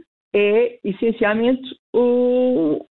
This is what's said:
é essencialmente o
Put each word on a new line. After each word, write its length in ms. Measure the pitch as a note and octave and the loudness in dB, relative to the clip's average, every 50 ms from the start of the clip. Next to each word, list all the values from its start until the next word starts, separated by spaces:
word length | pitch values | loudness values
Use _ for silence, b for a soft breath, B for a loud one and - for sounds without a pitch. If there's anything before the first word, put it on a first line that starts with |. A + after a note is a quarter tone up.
| - _ _ _ _ _ - | -16 _ _ _ _ _ -2
é 440 | G#3 G#3 G3+ G#3 A3+ A#3+ A#3 A#3+ - - | 0 2 2 2 2 0 0 -4 -8 -8
essencialmente 840 | G3+ F#3+ - A#3+ A3+ A3 - A3+ G#3 G#3+ A3 A#3 B3 C4 B3+ C4 - - - _ _ - | -8 -4 -2 -2 -2 0 0 0 0 0 0 0 0 0 -2 -4 -14 -18 -20 _ _ 0
o 920 | A#3 B3 B3 A#3+ B3 B3 B3 B3 B3+ B3+ B3+ B3+ D#4 E4 D4+ D4 - - - | 0 2 2 2 2 2 2 2 2 2 2 0 0 0 0 -2 -4 -6 -14